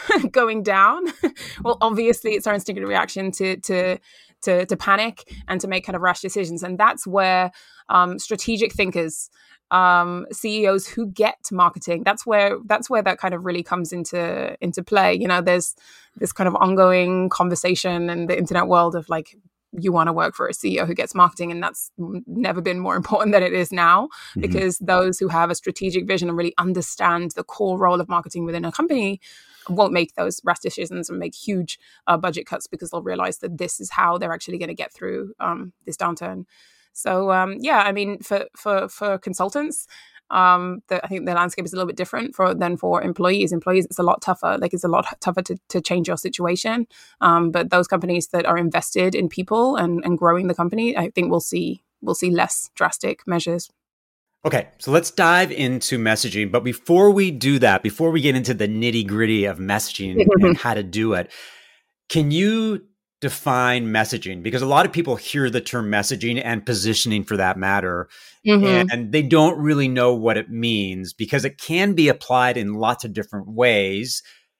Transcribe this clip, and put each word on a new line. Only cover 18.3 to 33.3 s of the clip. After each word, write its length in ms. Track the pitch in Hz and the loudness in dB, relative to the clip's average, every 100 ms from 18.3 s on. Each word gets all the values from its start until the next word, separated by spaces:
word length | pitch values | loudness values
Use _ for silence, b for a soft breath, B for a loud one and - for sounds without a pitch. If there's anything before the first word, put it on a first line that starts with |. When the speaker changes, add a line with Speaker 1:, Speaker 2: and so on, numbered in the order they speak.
| 180 | -2
Speaker 1:
internet 300 | 175 180 180 | 0 -2 4
world 260 | 175 170 | 4 4
of, 140 | 170 156 | 0 -4
like, 280 | 165 - _ _ _ _ | -6 -6 _ _ _ _
you 180 | 175 185 | -4 0
wanna 220 | 175 165 | 2 2
work 220 | 165 170 - | 2 -2 -2
for 100 | - | -6
a 80 | |
C 200 | - 202 | -4 -2
E 60 | 185 | -2
O 60 | 170 | -2
who 80 | |
gets 200 | 175 - | -2 -4
marketing. 360 | 190 175 - 170 | 2 2 2 -8
And 120 | 170 | -6
that's 280 | 170 - - - | -6 -8 -14 -12
n-, 240 | 170 180 - | -10 -10 -10
never 340 | 202 190 180 | -4 -4 -2
been 180 | 180 180 | -4 -4
more 160 | 190 180 | -2 -2
<laughs> 60 | |
important 300 | - 208 214 | -2 0 4
than 100 | 202 | 4
it 100 | 180 | 4
is 180 | 185 175 | 2 0
now, 340 | 185 170 185 285 | 2 4 4 2
Speaker 2:
Mm-hmm. 340 | - - 196 | -8 -10 -6
Speaker 1:
because 360 | 190 180 190 175 | -2 0 0 -2
those 400 | 180 185 185 180 | 2 2 2 0
who 100 | 190 | 0
have 220 | 165 170 | 2 0
a 40 | 170 | 0
strategic 500 | - - 190 185 185 | -6 -6 -4 -2 -2
vision 220 | 190 175 | -2 0
and 100 | 170 | -2
really 160 | 170 - | -2 -2
understand 760 | 180 180 - - 180 170 175 | -2 -2 -4 -2 0 0 -4
the 100 | - | -8
core 360 | - - 196 185 | -10 -4 -2 2
role 220 | 185 175 | 2 2
of 80 | 175 | 0
marketing 360 | 175 - 175 | -4 -4 -6
within 200 | 170 170 | -6 -4
a 60 | 170 | -6
company 500 | - 330 269 202 196 B B B B B | -4 0 0 -2 -4 B B B B B
won't 260 | 180 202 | 2 2
make 200 | 175 165 | 2 -2
those 260 | - 180 - | -2 -4 -2
rash 160 | - 175 | -2 -2
decisions 480 | 190 - 170 180 170 | -4 -8 -10 -10 -10
and 80 | 180 | -8
make 160 | 170 | -10
huge, 460 | - - 190 165 - b b - | -10 -6 -4 -6 -10 b b -2
uh, 120 | 165 | -2
budget 280 | 180 165 - | -2 -6 -8
cuts, 200 | - - | -12 -10
because 220 | - 170 | -14 -10
they'll 120 | 175 | -8
realize 360 | 185 185 185 | -6 -4 -4